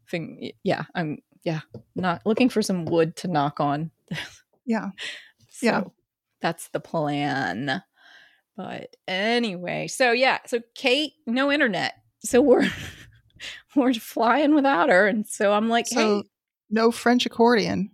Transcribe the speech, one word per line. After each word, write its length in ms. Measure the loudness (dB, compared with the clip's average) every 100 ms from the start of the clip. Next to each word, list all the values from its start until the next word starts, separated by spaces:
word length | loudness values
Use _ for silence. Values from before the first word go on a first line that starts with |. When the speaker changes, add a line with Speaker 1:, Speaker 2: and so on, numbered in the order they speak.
| -10
Speaker 1:
Thing-, 280 | -8 -8 -12
y-, 120 | -14 -8
yeah, 200 | -4 -4 -4
I'm, 260 | -6 -6 -8 _ _
yeah, 180 | -6 -6 -8 -20 -14 -6
not 260 | -4 -2 -2
looking 240 | 2 2
for 120 | 0
some 240 | -2 -2 -2
wood 300 | 0 0 -2
to 100 | -4
knock 320 | -2 -2 -2
on. 320 | -2 -2 -6 _ -14
<laughs> 60 | -12 -12 -16 _ _ -4
Speaker 2:
Yeah. 240 | -4 -4 -10 -14 -14 -20 _ _
Speaker 1:
So, 160 | -4 -2
Speaker 2:
Yeah. 180 | -2 -4 _ _ _ _ _
Speaker 1:
that's 260 | -6 -6 -8
the 100 | -10
plan. 1000 | -6 -4 -2 -2 -2 -2 -4 -4 -4 -6 -8 _ -20 -20 _ _ _ -16
But 380 | -12 -12 -14 _ -8
anyway, 800 | -4 0 0 -2 -6 -8 -6 -6
so 240 | 0 2
yeah, 280 | 4 2 0 -4
so 160 | -8 -8 -4
Kate, 380 | 0 0 -2 _ -6
no 260 | -2 0
internet. 420 | 2 2 0 -4 -6 _ _
So 180 | 0 4
we're, 280 | 6 6 4 -4 -12 -16 -20 _
<laughs> 540 | _ -18 -16 -16 _ 0
we're 180 | 2 0
flying 580 | -4 -2 2 4 4
without 360 | 4 4 2 4
her. 180 | 6 6
And 180 | 2 -4
so 260 | 0 2
I'm 140 | 2 2
like, 180 | 0 0
Speaker 2:
So, 300 | 0 2 2
Speaker 1:
"Hey." 20 | -2 _ _ _ -4
Speaker 2:
no 220 | 2 2
French 340 | 2 2 2 2
accordion. 640 | 2 4 4 2 -2 -4